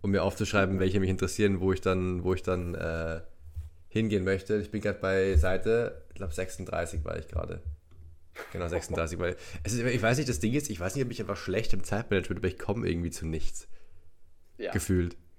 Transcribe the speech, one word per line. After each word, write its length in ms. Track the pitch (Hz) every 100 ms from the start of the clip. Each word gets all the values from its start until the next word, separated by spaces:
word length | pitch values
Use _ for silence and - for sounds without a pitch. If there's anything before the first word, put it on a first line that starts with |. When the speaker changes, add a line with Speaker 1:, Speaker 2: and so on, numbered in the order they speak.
Speaker 1:
um 100 | 101
mir 120 | 98
aufzuschreiben, 560 | 92 - 104 104 95 95
welche 200 | 92 98
mich 100 | 95
interessieren, 520 | 95 92 - 104 98
wo 100 | 92
ich 80 | 90
dann, 460 | 95 92 92 92 87
wo 80 |
ich 100 | 92
dann, 320 | - 90 87 80
äh, 460 | 80 82 82 82 - - - - - - -
hingehen 360 | 110 110 101
möchte. 320 | 92 95 - 107
Ich 140 | 101
bin 80 | 107
gerade 200 | 104 98
bei 360 | 95 95 95 92
Seite, 720 | 92 92 110 117 117 - -
ich 60 | -
glaub, 160 | 95
sechsunddreißig 720 | 87 92 - 92 82 85 85
war 140 | 76 50
ich 100 | -
gerade. 340 | 82 50 - - 73 - - - - - - -
Genau, 160 | 90 85
sechsunddreißig, 500 | 85 - 85 82 87
weil 160 | 87 90 - -
es 100 | -
ist, 100 | 120
ich 180 | 120 120
weiß 160 | 110 127
nicht, 120 | 147
das 100 | 120
Ding 140 | 113
ist, 160 | 135 143
ich 100 | 90
weiß 160 | 90 135
nicht, 80 |
ob 80 | 123
ich 80 | 107
einfach 160 | 95 98
schlecht 380 | - 92 113
im 100 | 98
Zeitmanagement, 560 | - 101 117 98 87 92
aber 80 | 92
ich 100 | 90
komme 300 | - 101 87
irgendwie 220 | 85 87
zu 160 | - 80
nichts. 420 | 80 - - - - - - - - - - - -
Speaker 2:
Ja. 140 | 95
Speaker 1:
Gefühlt. 460 | 101 - 92 87 - -